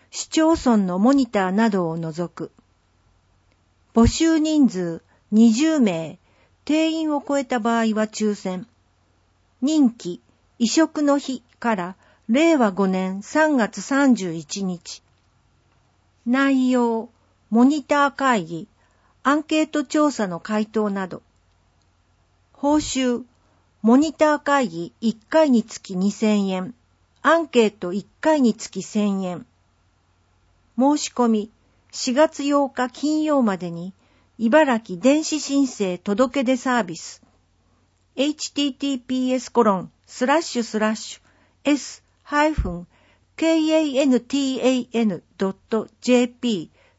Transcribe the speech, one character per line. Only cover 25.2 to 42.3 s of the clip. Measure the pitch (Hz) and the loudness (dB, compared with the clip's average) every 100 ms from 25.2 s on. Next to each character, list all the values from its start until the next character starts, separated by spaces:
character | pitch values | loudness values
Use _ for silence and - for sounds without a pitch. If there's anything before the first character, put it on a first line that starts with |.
| - | 0
回 | 311 311 | 2 4
に | 240 | 2
つ | - - | 0 -10
き | - | -8
二 | 185 196 | -2 -2
千 | 196 214 208 196 | 0 0 2 0
円、 | 185 185 - _ _ _ _ | -4 -8 -14 _ _ _ _
ア | 269 330 | 2 2
ン | 330 | 2
ケ | 247 214 | 2 2
ー | |
ト | - 180 | 0 -6
一 | 196 - - | -6 -10 -4
回 | 311 311 | 0 2
に | 247 | 2
つ | 208 - | 0 -8
き | 190 | -12
千 | - 214 208 196 | -6 -2 -2 -2
円。 | 185 175 - _ _ _ _ _ _ _ _ _ _ _ _ - | -6 -10 -14 _ _ _ _ _ _ _ _ _ _ _ _ 0
申 | 269 294 | 2 0
し | - | -2
込 | - 240 | -2 0
み、 | 214 202 _ _ _ _ | 0 -4 _ _ _ _
四 | - 269 | -8 -2
月 | 247 320 - | 2 2 0
八 | 285 285 277 | 0 0 0
日 | - 254 | -4 -6
金 | - 294 311 | -4 -2 -2
曜 | 311 285 | 0 0
ま | 226 185 | 0 -2
で | 175 | -8
に、 | 170 180 - _ _ _ - | -10 -12 -16 _ _ _ -6
茨 | 226 302 294 226 | 2 4 4 0
城 | - 180 | -4 -2
電 | 240 302 | 2 2
子 | 311 311 | 0 -6
申 | - 277 262 | -2 0 0
請 | - 196 180 | -2 -6 -4
届 | - 202 262 277 | -4 0 0 0
出 | 240 254 | -2 -2
サ | 262 247 | 0 -2
ー | |
ビ | 180 165 | -2 -8
ス。 | - - _ _ _ _ _ _ _ _ _ - | -16 -20 _ _ _ _ _ _ _ _ _ -4
エ | 285 | -4
イ | |
チ | 302 - | -4 -8
テ | - | -4
ィ | 285 | -4
ー | |
テ | 254 277 | -4 -6
ィ | 262 | -6
ー | |
ピ | - 254 254 | -6 -4 -2
ー | |
エ | 254 | -4
ス | - | -2
コ | - | 0
ロ | 220 190 | 2 0
ン | 170 _ _ | -6 _ _
ス | - 254 | -6 0
ラ | 302 | 0
ッ | |
シ | 330 240 | 0 -6
ュ | |
ス | 226 214 | -4 -2
ラ | 214 | -2
ッ | 220 | -4
シ | - - _ _ _ _ | -10 -18 _ _ _ _
ュ | - | -2
エ | 294 | -2
ス | - - _ _ | -4 -18 _ _
ハ | - | -6